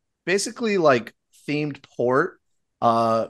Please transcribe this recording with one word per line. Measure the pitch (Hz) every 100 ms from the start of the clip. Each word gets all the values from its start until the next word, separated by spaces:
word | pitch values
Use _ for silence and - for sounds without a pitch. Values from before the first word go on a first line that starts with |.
| _ _ -
basically, | 196 240 226 226 202
like, | 151 127 - - _ _ -
themed | 147 151 139
port, | - - 123 131 180 - _ _ _ _
uh, | 117 117 117 113 107